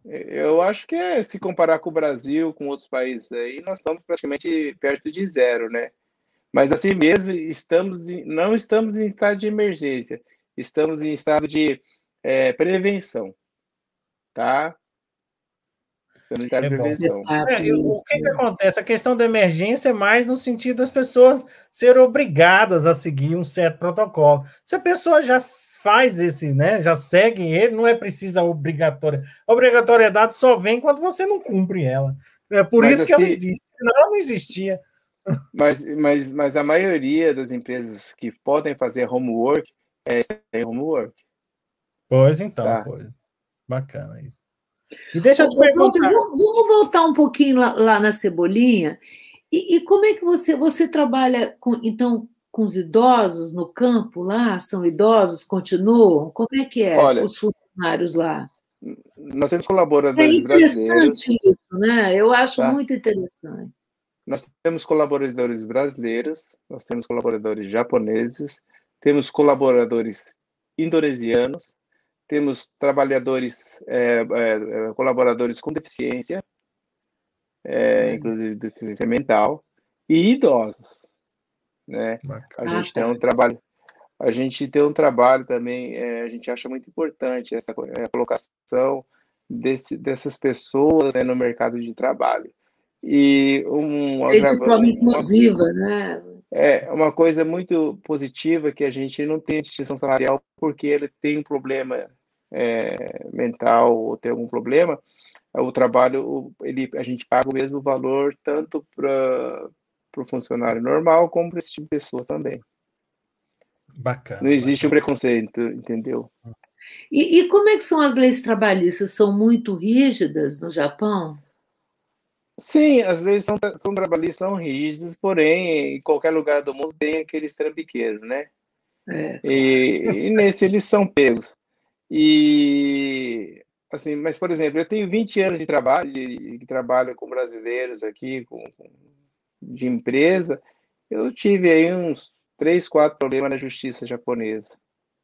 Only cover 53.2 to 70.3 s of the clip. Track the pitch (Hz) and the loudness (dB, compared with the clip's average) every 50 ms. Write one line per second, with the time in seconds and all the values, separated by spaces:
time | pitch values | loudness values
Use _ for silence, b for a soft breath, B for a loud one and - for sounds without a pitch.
53.2 | 214 185 165 170 165 165 160 175 170 - - - 247 247 240 226 - - - 175 | 2 0 -2 -4 -8 -8 -6 -8 -8 -8 -4 -2 0 2 2 0 -2 -4 -8 -8
54.2 | 175 185 202 233 240 220 190 185 - - - 185 175 170 160 156 202 220 226 220 | -6 -4 -2 0 0 0 -2 -4 -6 -6 -4 -2 -2 -2 0 2 4 4 6 4
55.2 | 196 180 170 160 - - 202 185 - - 190 175 190 214 233 233 226 190 165 147 | 4 2 0 -6 -8 -6 -6 -6 -4 -2 -2 0 2 2 6 6 6 6 6 4
56.2 | 151 160 - - 233 - 262 269 269 262 - 247 214 185 165 147 147 139 127 117 | 0 -4 -6 -6 -6 -4 -2 -4 -4 -4 -2 -2 0 2 4 4 4 6 4 2
57.2 | - 202 - - - 214 - - _ _ _ 185 175 165 165 165 175 170 160 165 | 0 -2 -2 -2 -4 -4 -4 -6 _ _ _ -6 -4 -2 -2 -2 -4 -2 -2 -2
58.2 | 165 160 156 - 131 - _ _ _ _ _ _ - - - - _ _ _ - | -2 -2 -4 -6 -10 -12 _ _ _ _ _ _ -18 -18 -18 -18 _ _ _ -20
59.2 | 151 143 131 135 147 135 175 170 - - 196 190 175 151 147 143 139 139 - - | -18 -10 -4 -4 -2 -2 -2 -4 -2 0 2 2 4 4 4 4 4 2 4 4
60.2 | 311 311 330 339 - - 415 339 320 285 247 226 220 226 - 349 320 285 214 - | 4 6 6 4 2 6 6 8 8 8 6 2 0 2 4 4 4 4 4 0
61.2 | - 262 233 226 - 190 185 - _ _ 185 185 202 226 240 233 208 190 185 196 | 0 0 -2 4 4 4 2 2 _ _ -4 -2 0 2 2 2 2 2 2 4
62.2 | 214 226 247 247 254 254 - - 247 247 262 285 269 247 269 214 - 220 208 196 | 4 4 4 4 2 2 0 0 0 0 0 -2 -2 -4 -6 -4 -2 -2 -2 -2
63.2 | 180 175 - _ - 156 - - - - - _ _ _ _ _ _ _ _ _ | -4 -8 -12 _ -18 -16 -16 -16 -16 -18 -20 _ _ _ _ _ _ _ _ _
64.2 | _ - 135 135 - _ _ _ _ 165 165 156 - - 160 156 151 143 143 139 | _ -10 -10 -10 -10 _ _ _ _ -4 -4 -4 -4 -2 0 0 2 0 0 -2
65.2 | 139 131 120 127 123 120 117 113 110 107 117 131 143 143 135 135 120 117 113 117 | -2 -4 -4 -4 -4 -4 -4 -6 -10 -4 -2 -2 -2 -2 -4 -6 -6 -4 -4 -4
66.2 | 123 151 160 156 - - _ _ _ _ 135 123 - - 240 240 233 - 240 - | -4 -6 -8 -10 -14 -20 _ _ _ _ -18 -18 -12 -10 -10 -10 -8 -6 -6 -4
67.2 | - 120 113 107 104 110 104 107 104 98 101 113 120 120 - 123 110 107 110 110 | -2 -2 -4 -4 -4 -6 -6 -6 -8 -6 -4 -4 -2 0 -2 -2 -2 0 -2 -2
68.2 | 117 120 127 - 147 139 - - _ _ _ _ _ _ _ _ _ 147 143 147 | -4 -4 -6 -10 -12 -12 -14 -16 _ _ _ _ _ _ _ _ _ 0 0 2
69.2 | 131 - - - 147 147 139 131 139 131 123 123 120 113 120 117 113 113 101 - | 0 -2 -2 2 2 2 4 2 2 2 2 2 2 0 -2 -4 -4 -6 -8 -12
70.2 | - - | -18 -20